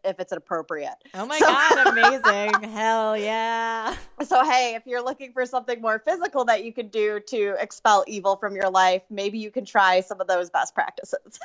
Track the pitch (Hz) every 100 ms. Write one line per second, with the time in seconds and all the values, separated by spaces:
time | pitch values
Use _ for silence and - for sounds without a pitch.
0 | 196 185 180 165 - 165 156 156 135 -
1 | _ 185 233 311 - 269 320 277 269 -
2 | - 269 381 - 214 - 214 214 220 226
3 | 220 214 208 220 226 226 226 226 220 -
4 | - - 277 254 262 254 240 226 254 247
5 | 247 269 262 254 247 254 240 240 226 220
6 | 294 349 - 277 240 214 226 240 214 220
7 | 214 208 208 233 202 196 220 - 226 202
8 | - 208 196 196 208 196 190 185 185 185
9 | - 202 202 220 214 254 196 214 190 185
10 | 185 190 185 180 175 143 143 - 151 -
11 | - - - -